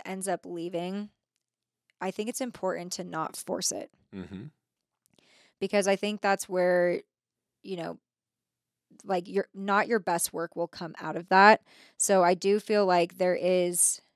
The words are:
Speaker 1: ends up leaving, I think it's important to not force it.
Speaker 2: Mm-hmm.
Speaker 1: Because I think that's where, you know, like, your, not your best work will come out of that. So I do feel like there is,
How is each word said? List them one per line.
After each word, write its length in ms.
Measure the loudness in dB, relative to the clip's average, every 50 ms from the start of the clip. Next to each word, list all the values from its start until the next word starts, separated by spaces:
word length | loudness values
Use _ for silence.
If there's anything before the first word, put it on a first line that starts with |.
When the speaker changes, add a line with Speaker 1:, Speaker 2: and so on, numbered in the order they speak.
| -8
Speaker 1:
ends 220 | -10 -10 -8 -6 -6
up 160 | -6 -6 -6
leaving, 640 | -10 -10 -8 -8 -6 -6 -6 -6 -6 -8 -8 -10 -12 _ _ _ _ _ _ _ _ _ _ _ _ _ _ _ _ _ -8
I 100 | -8 -6
think 180 | -6 -6 -6 -6
it's 120 | -6 -6
important 520 | -6 -8 -8 -6 -4 -4 -4 -4 -8 -10 -10
to 100 | -10 -10
not 320 | -8 -6 -6 -6 -6 -8
force 360 | -10 -8 -6 -6 -4 -4 -4
it. 180 | -4 -6 -10 -14 _ _ _ _ -12
Speaker 2:
Mm-hmm. 300 | -12 -12 -12 -12 -14 -14 -16 _ _ _ _ _ _ _ _ _ _ _ _ _ _ _ _ _ _ _ _ _ -8
Speaker 1:
Because 280 | -4 0 2 2 4 4
I 80 | 2
think 240 | 2 0 -4 -4 -2
that's 280 | 0 0 0 0 -2 -4
where, 520 | 0 2 2 4 4 4 4 2 2 0 -4 _ _ _ _ _ _ _ _ _ _ _
you 140 | -12 -10 -10
know, 220 | -8 -8 -10 -10 -12 _ _ _ _ _ _ _ _ _ _ _ _ _ _ _ _ _ _ _ _ -6
like, 240 | -4 -4 -4 -4 -4
your, 180 | -4 -4 -4 -6 -8
not 340 | -10 -4 -2 0 0 0 0
your 100 | -2 -2
best 340 | -2 -2 -2 -2 -4 -6
work 240 | -6 -8 -8 -8 -6
will 120 | -6 -6 -6
come 260 | -8 -12 -14 -14 -12 -12
out 160 | -10 -8 -8
of 120 | -8 -2 2
that. 340 | 6 8 10 10 8 6 _ _ -20 -20 -20 -14 _
So 260 | -4 0 2 4 6 6
I 100 | 4 4
do 240 | 2 2 0 0 0
feel 260 | 0 0 2 2 4
like 320 | 4 4 2 2 0 0 0
there 160 | 0 0 0
is, 640 | 0 2 2 2 2 2 0 2 2 2 0 0 -4 _ _ _